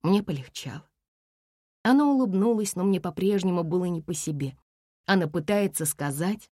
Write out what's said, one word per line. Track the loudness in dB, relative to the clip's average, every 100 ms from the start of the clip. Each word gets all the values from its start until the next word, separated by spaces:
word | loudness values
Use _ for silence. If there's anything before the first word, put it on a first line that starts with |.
Мне | 2 0
полегчало». | 0 -8 -8 -14 -12 -14 -18 _ _ _ _ _ _ _ _ _
Она | 4 4 6
улыбнулась, | 4 2 2 2 2 0 0
но |
мне | 2 2
по-прежнему | -2 -2 0 2 2 0
было | 0 -2 -2
не | -4
по | -6
себе. | -6 -6 -4 -6 -8 _ _ _ _ 0
Она | 2 2
пытается | -2 -2 0 0 -2 -6
сказать | -4 -6 -4 -4 -6 -10